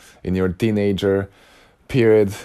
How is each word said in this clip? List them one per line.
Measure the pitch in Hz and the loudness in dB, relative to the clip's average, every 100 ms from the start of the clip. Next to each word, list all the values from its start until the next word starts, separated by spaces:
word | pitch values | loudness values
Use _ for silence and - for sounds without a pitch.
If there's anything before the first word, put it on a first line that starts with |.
| - _ | -20 _
in | - | -6
your | 92 92 | -2 -2
teenager | 90 113 107 101 95 101 98 95 _ _ _ _ _ - | -2 -2 0 -2 -2 0 -2 -4 _ _ _ _ _ -6
period | 135 113 107 101 95 | 0 4 4 2 -4